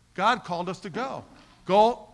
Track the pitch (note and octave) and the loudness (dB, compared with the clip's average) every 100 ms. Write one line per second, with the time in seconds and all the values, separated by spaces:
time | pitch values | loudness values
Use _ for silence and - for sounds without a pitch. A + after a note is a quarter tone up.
0 | _ - G3+ B3 - F3 F3+ F3+ G3+ D#3 | _ -2 0 0 -2 -6 -6 -8 -8 -8
1 | C4 D3+ A2 - - _ - G3 A3 A#3+ | -8 -10 -14 -20 -20 _ 0 4 4 2
2 | - | -8